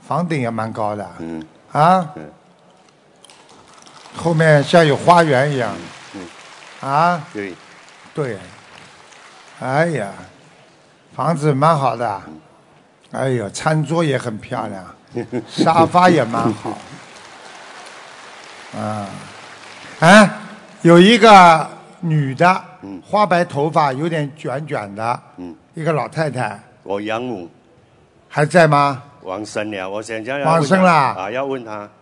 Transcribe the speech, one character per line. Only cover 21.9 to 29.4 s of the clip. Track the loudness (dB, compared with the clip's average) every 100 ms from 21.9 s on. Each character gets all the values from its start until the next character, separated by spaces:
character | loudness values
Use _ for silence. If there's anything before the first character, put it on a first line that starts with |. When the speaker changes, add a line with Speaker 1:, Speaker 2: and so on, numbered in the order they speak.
| -10
Speaker 1:
女 | -4 -2 -2
的， | 2 2 2 -6 -20
Speaker 2:
嗯。 | -16 -16 -6
Speaker 1:
花 | -2
白 | 0 0
头 | -2 -4 -2
发， | 0 -2
有 | -2 -4
点 | -4 -6 -8
卷 | -10 -10 -8
卷 | -10 -10
的， | -8 -6 -6 -10 -16
Speaker 2:
嗯。 | -16 -16 _
Speaker 1:
一 | -8
个 | -4
老 | -4 -4
太 | -6 -6
太。 | -6 -8 -10 -20 _
Speaker 2:
我 | -8 -8
养 | -6 -6
母。 | -6 -10 -12 _ _ _ _ _ _ _ _
Speaker 1:
还 | -4
在 | 0 4 4
吗？ | 4 0 -2 -14 -20
Speaker 2:
往 | -12 -12